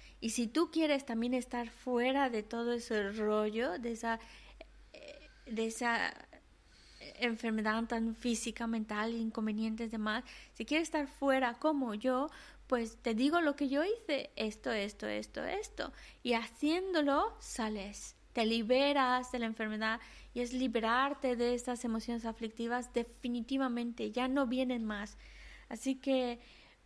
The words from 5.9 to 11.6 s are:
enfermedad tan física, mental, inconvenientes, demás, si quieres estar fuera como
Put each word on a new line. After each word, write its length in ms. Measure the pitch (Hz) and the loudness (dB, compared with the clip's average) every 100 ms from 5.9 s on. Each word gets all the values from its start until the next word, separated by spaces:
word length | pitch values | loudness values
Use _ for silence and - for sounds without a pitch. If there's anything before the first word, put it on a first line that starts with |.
| 233 87 - - - - - - - - - - - | 2 0 -4 -14 -20 -20 -20 -20 -20 -20 -20 -16 -2
enfermedad 680 | 240 226 233 220 214 220 | -2 0 -2 0 0 0
tan 300 | 226 226 226 | 0 0 -2
física, 520 | 220 247 220 233 220 233 | -2 -2 0 -2 -4 -2
mental, 480 | 226 214 208 226 | -2 -2 -2 -2
inconvenientes, 760 | 233 220 226 214 214 220 220 226 | -2 -2 -2 -2 0 -2 -2 -4
demás, 340 | 220 214 220 - - - | -2 -2 -2 -4 -14 -14
si 100 | - | -8
quieres 240 | 226 311 330 | 0 0 2
estar 180 | 311 277 | -2 -2
fuera 480 | - 277 262 247 | 0 4 4 2
como 400 | 240 | 2